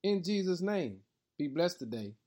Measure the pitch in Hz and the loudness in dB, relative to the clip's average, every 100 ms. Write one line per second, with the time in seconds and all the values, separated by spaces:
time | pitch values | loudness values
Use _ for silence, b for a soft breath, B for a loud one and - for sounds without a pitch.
0 | 196 202 175 208 185 175 190 202 139 95 | 2 2 2 0 2 0 0 0 -2 -6
1 | _ _ _ _ 147 139 175 175 117 117 | _ _ _ _ -4 2 0 0 -8 -6
2 | 104 104 | -6 -10